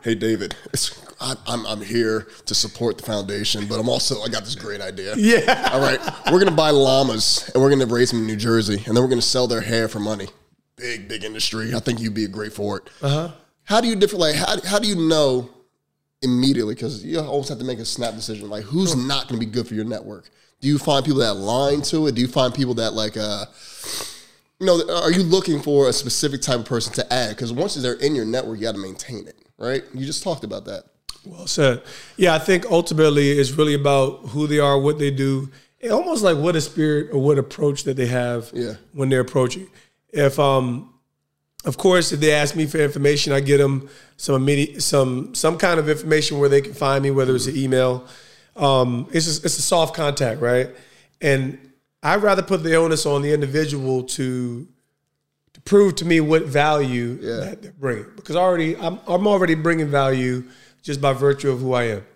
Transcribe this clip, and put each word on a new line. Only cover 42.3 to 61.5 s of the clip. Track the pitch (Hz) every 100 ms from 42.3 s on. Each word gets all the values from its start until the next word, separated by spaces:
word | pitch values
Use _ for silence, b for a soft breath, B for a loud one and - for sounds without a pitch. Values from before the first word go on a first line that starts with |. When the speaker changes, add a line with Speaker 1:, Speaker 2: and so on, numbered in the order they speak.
Speaker 2:
ask | 151 147
me | 160 143
for | 160
information, | 147 147 143 143 151
I | 139
get | 139 143
'em | 139 135 135 B B B
some | - 135
immediate, | 135 143 147 160
some, | - 143 135 127 143
some | - 156 165
kind | 185 170
of | 151
information | 151 156 156 147 143
where | 143
they | 139
can | 139
find | - 139 139
me, | 139
whether | 135 127
it's | 127 120
an | 131
email. | 135 127 127 123 127 B B B B
Um, | - 143 131 127 120 151
it's | 165 160
a, | 151
it's | 165 -
a |
soft | - 175 165 165
contact, | 147 139 127 110
right? | 120 123 127 B B B B _
And | 147 135 131 - - _ _ _
I'd | 147 196
rather | 208 190
put | 190 190
the | 165
onus | 160 165 160 151
on | 143
the | 143
individual | 151 139 143 151 143 131 131
to, | 127 - 131 127 123 120 156 _ _ _ _ _ _ _ _
to | -
prove | - 202 202
to | -
me | 165 165
what | 151 160
value | 156 143 147 151 135 123 120 123
Speaker 1:
Yeah. | 113 113
Speaker 2:
that | - 110
they're | - -
bringing, | 139 113 - -
because | - 156
already | 185 175 160 170
I'm, | 190 190 -
I'm | 180 208
already | 196 180
bringing | 160 160 165 151
value | 143 135 135 127 127 127 B B B
just | - 139
by | 139
virtue | 127 143 139 143